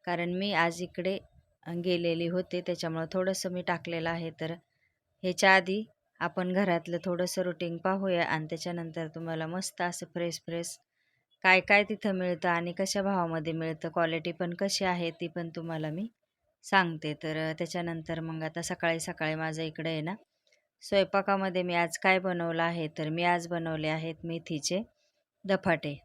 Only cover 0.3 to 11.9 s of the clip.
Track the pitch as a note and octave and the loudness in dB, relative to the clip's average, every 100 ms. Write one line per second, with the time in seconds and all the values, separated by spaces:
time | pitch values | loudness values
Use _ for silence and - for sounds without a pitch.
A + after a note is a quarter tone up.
0.3 | F3+ G3+ E3+ E3+ E3+ F3+ - F3+ G3 - | -2 0 2 2 0 -8 -4 -2 -4 -8
1.3 | - _ _ - F3 F3 F3 E3+ E3 E3+ | -20 _ _ -8 -4 0 2 2 0 0
2.3 | F3+ F3+ F3 F3+ E3+ E3 D#3+ D#3+ F#3+ F#3 | 0 -2 -4 -4 -4 -2 -4 -2 0 0
3.3 | F#3+ F#3 F3+ F3+ E3+ E3+ E3+ E3 E3+ E3 | -2 -4 -4 -2 -2 -2 -4 -2 -4 -6
4.3 | D#3+ D#3+ E3 _ _ _ _ _ _ F#3 | -6 -6 -6 _ _ _ _ _ _ -4
5.3 | F3+ G3 F#3+ F#3 G3+ A3 _ _ _ E3+ | 4 8 8 6 -4 -4 _ _ _ -4
6.3 | F#3 F3+ F#3 G3 E3+ E3 E3+ F#3 F3 F3+ | -2 0 2 4 2 0 -4 -2 0 0
7.3 | - F3+ E3+ F3 E3+ F#3+ G3 F#3+ F3 E3 | 0 -2 -2 -4 -2 0 0 2 2 2
8.3 | D#3+ D#3 E3 F3 F3 E3 D#3+ D#3+ D#3+ E3 | 0 -2 -6 -4 -6 -6 -6 -6 -6 -6
9.3 | D#3+ D#3+ F3+ F#3 - F3 E3+ F3 F3 E3+ | -4 -2 -4 -6 -4 -4 -4 -8 -4 -4
10.3 | D#3+ - E3+ E3+ - _ _ _ _ _ | -4 -6 -6 -6 -10 _ _ _ _ _
11.3 | _ F#3+ F#3 F#3 G3+ G#3 | _ 6 6 8 4 4